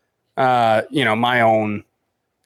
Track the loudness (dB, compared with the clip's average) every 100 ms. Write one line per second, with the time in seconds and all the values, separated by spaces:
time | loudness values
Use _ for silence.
0 | _ _ _ -4 0 2 2 0 -2 -2
1 | -2 0 0 2 2 2 -2 -6 -12 _
2 | _ _ _ _